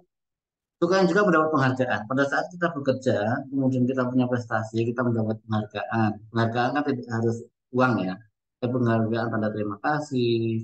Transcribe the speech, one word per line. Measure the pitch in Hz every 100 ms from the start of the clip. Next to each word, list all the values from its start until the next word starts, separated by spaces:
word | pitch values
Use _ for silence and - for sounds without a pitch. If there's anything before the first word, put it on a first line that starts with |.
| - _ _ _ _ _ _ _
itu | 175
kan | 190 180
juga | 180 202
mendapat | 165 156
penghargaan. | 151 131 127 123 104 110
Pada | 131 139
saat | 151 -
kita | - 165 143
bekerja, | 131 123 123 101 107 135 131
kemudian | 139 131 127 123
kita | 131 123
punya | 127 123
prestasi, | 123 110 110 107 113 117
kita | 120
mendapat | 120 113 110 107
penghargaan. | 113 110 107 101 - 113 110 104 -
Penghargaan | 117 113 120 123 139
kan | 143
tidak | 123 120
harus | 113 113 - - _ _
uang, | 127 127 107 92
ya. | 95 - _ _ _
Tapi | 120 127
penghargaan | 117 113 107 113 113
tanda | 110 107
terima | 107 104 101
kasih, | 151 151 147 127 120 117 113 113